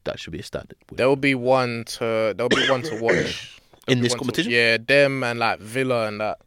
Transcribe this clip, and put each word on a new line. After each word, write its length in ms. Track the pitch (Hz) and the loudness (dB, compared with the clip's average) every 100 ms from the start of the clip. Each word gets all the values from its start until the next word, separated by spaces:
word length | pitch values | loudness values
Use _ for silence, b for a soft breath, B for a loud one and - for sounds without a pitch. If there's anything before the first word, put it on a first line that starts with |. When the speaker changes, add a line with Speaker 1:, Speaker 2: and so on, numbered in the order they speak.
Speaker 1:
that 160 | - - | -8 -8
should 140 | - | -10
be 60 | 80 | -12
a 40 | |
standard 320 | - - - - _ | -10 -10 -12 -20 _
win. 80 | - | 0
Speaker 2:
There'll 180 | 127 139 | 2 2
be 200 | 139 131 | 2 0
one 500 | 123 131 123 117 113 | 2 2 2 -4 -10
to, 460 | - 113 110 110 92 | -6 -2 0 0 -2
there'll 140 | 120 | 0
be 180 | 135 131 | 0 2
one 120 | 131 | 0
to 160 | 113 110 | -2 -2
watch. 540 | 113 - - - - - | 0 0 0 -6 -12 -20
Speaker 1:
<coughs> 40 | _ _ - | _ _ 0
In 100 | 127 | 2
Speaker 2:
There'll 0 | |
be 40 | 120 | 2
Speaker 1:
this 40 | |
Speaker 2:
one 80 | 120 | 0
to 60 | 123 | -2
Speaker 1:
competition? 260 | - 160 | -2 0
Speaker 2:
Yeah, 260 | 120 117 113 | 2 4 2
them 460 | 113 143 139 135 | 4 4 4 2
and, 160 | 120 117 | -4 0
like, 200 | 113 95 | -2 -2
Villa 460 | 107 127 131 120 107 | -4 -2 0 0 -2
and 140 | 104 | -4
that. 160 | 107 - | -6 -6